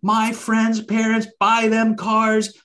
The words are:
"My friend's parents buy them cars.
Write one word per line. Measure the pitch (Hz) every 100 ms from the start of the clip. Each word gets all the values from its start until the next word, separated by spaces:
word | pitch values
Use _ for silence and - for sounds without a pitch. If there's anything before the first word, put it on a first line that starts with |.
"My | 196 220 226
friend's | - - 220 226 220
parents | 214 220 220 220 220 -
buy | 202 226 226
them | 220 220 214
cars. | 190 220 220 214 208 -